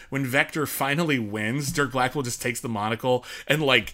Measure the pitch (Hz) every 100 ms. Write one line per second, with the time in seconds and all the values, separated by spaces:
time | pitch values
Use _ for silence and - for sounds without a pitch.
0 | - 135 139 131 156 165 139 - 135 143
1 | 170 139 107 104 107 131 139 165 139 127
2 | 127 147 123 - 123 117 127 110 107 113
3 | 170 123 - - - 147 147 127 107